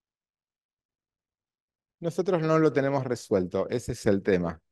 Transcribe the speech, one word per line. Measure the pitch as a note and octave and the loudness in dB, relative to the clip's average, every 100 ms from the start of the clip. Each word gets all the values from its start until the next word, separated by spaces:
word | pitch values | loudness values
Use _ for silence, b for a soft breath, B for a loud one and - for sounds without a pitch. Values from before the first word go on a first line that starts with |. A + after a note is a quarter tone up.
| _ _ _ _ _ _ _ _ _ _ _ _ _ _ _ _ _ _ _ - | _ _ _ _ _ _ _ _ _ _ _ _ _ _ _ _ _ _ _ -8
Nosotros | E3+ F3 F#3 F3+ | -6 -4 -2 0
no | D#3+ D#3+ | 2 4
lo | D#3 | 4
tenemos | C#3+ C3+ C#3 | 2 0 0
resuelto, | B2+ A#2 - G2 F2+ F#2+ F2+ | -2 -6 0 0 0 -2 -2
ese | A#2 - | -4 -6
es | A#2+ A2+ | -4 0
el | G2 | 0
tema. | G#2 F2+ E2+ D#2+ _ | 2 0 0 -8 _